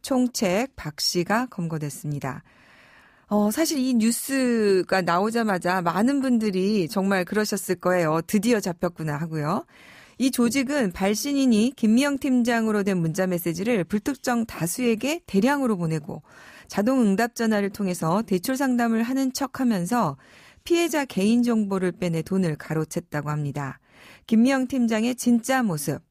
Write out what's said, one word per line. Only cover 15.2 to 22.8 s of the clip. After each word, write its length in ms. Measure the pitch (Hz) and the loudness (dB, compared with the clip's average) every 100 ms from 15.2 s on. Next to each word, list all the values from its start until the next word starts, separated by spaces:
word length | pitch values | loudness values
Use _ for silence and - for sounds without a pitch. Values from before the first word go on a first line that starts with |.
| - | -2
대량으로 500 | 196 233 285 254 202 | 2 2 2 0 0
보내고 460 | 170 160 151 156 - - - - - | -2 -4 -6 -14 -14 -20 -20 -20 -8
자동 340 | - 208 269 | -2 2 4
응답 320 | 220 190 240 | 4 2 0
전화를 360 | - 226 214 202 | -2 0 0 0
통해서 520 | 202 196 180 160 185 | -2 -4 -2 0 0
대출 340 | 226 185 180 262 | 0 -2 0 -2
상담을 460 | 277 240 233 226 | 0 2 2 0
하는 320 | 226 262 269 | 0 0 -2
척하면서 840 | 254 269 - 254 208 175 240 180 139 - - - - | -2 -6 -2 0 0 0 0 0 -4 -16 -20 -20 -20
피해자 400 | - 339 339 320 | 0 2 2 0
개인정보를 840 | 269 - 196 233 240 226 202 196 180 | -2 0 2 4 2 2 0 0 -2
빼내 320 | 175 180 165 | -2 -2 -2
돈을 320 | 156 190 180 | -2 0 0
가로챘다고 720 | 151 - 156 | -2 -4 -4